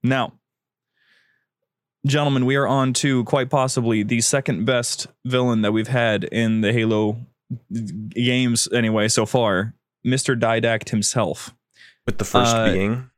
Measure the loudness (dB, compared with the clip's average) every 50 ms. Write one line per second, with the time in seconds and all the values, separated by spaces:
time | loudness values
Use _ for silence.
0 | 0 0 0 0 -2 -4 -8 _ _ _ _ _ _ _ _ _ _ _ _ _
1 | _ _ _ _ _ _ _ _ _ _ _ _ _ _ _ _ _ _ _ _
2 | _ 0 0 2 2 2 2 2 2 2 2 2 2 2 2 2 2 0 0 0
3 | 0 2 2 2 2 2 0 0 0 0 0 0 0 0 0 -2 0 2 2 0
4 | 2 0 0 0 0 0 0 0 0 -2 -2 -2 0 0 0 0 0 -4 -6 -8
5 | -10 -14 _ _ _ -2 0 0 2 2 2 2 2 2 0 0 -2 0 0 0
6 | 2 2 0 0 -2 -4 -2 -2 0 0 0 2 0 0 0 0 0 0 2 2
7 | 0 0 -2 -4 -10 -18 _ _ _ _ -14 -14 _ _ -8 -8 -8 -8 -10 -10
8 | -12 -8 -6 -2 0 0 2 2 2 0 0 0 -2 0 0 0 0 2 2 2
9 | 0 2 2 0 0 2 2 2 2 4 2 0 -2 -4 -6 _ _ _ _ _
10 | _ -2 -2 0 0 -2 0 0 2 2 2 2 2 0 0 -2 -4 -2 -2 -2
11 | -2 0 0 -2 -2 -2 -4 -8 -10 -18 -20 _ _ _ _ _ -20 -20 _ _
12 | _ -6 -4 -4 -4 0 2 2 4 4 2 2 2 2 2 0 0 0 -2 -4
13 | -6 -12 _